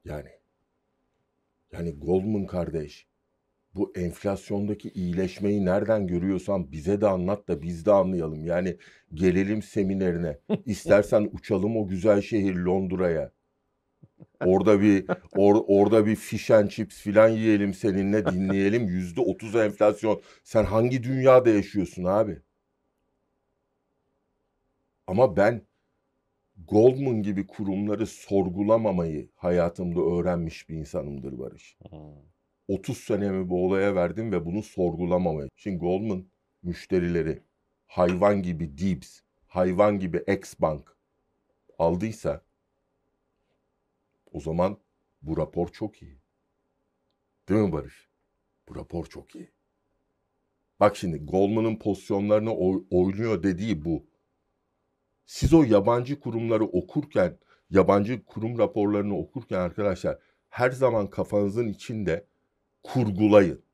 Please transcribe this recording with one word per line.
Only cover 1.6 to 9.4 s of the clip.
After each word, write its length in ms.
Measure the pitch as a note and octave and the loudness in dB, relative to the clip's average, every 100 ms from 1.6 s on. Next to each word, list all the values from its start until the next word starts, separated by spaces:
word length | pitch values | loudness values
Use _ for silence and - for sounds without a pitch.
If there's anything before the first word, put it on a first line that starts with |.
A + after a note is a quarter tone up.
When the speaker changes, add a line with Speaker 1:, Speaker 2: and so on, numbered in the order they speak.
| _ | _
Speaker 1:
yani 200 | - E2+ | -10 -8
Goldman 540 | D2 D2 F#2 G2 G#2+ F#2+ | -8 0 0 2 -4 -4
kardeş, 600 | F2+ E2 D#2 D2+ - _ _ _ _ _ _ _ | -4 -4 -6 -10 -16 _ _ _ _ _ _ _
bu 180 | F#3 - - | -6 -6 -4
enflasyondaki 920 | F2 E2 G2+ G2 - G2+ G2+ G2+ A2+ | -6 -4 -6 -6 -6 -6 -4 -6 -8
iyileşmeyi 760 | - F2+ F2 F#2 - G2+ G#2 | -6 -4 -2 -4 -4 -2 0
nereden 420 | F#2 F#2+ G#2 A2 F#2+ | 2 0 0 -2 0
görüyorsan 680 | F2 F#2+ F#2+ G2 G2 D2+ | -2 -2 -4 -2 -4 -4
bize 280 | D#2 D#2 G2+ | -8 -2 0
de 60 | G#2+ | 2
anlat 420 | F#2 F2+ G2+ - | 0 -2 -4 -4
da 140 | E2+ | -6
biz 240 | E2 E2+ E2 | -6 -6 4
de 60 | |
anlayalım. 520 | G2+ F#2 F#2 D#2+ D#2 | 4 4 -2 -4 -6
Yani 320 | D#2+ F2 F#2 E2+ - _ _ | -4 -2 -2 -6 -14 _ _
gelelim 480 | D#2 F#2 F2+ | 0 2 2